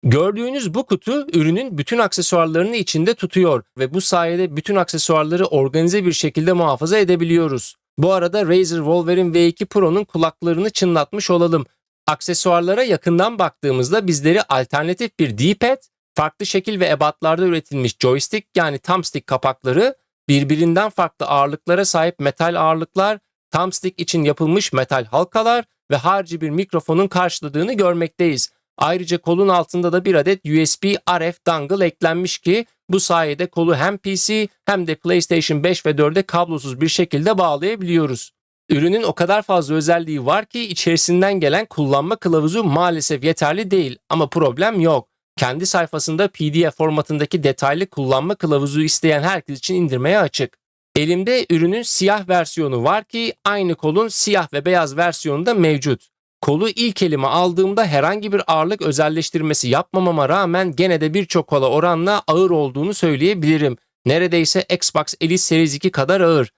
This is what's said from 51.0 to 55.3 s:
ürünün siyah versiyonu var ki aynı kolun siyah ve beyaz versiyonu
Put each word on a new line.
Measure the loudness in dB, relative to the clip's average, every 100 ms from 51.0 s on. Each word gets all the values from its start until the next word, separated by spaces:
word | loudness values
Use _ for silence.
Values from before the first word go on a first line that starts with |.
| 0 0 0 -2 0
ürünün | 2 2 0
siyah | -2 0 0 0 0
versiyonu | 0 0 -4 -2 0
var | 0 0
ki | -4 -8 -6 -4
aynı | -4 -2 -2
kolun | -2 0 0 0
siyah | -2 0 0 0
ve | -2
beyaz | 0 0 0 0
versiyonu | -2 -2 -4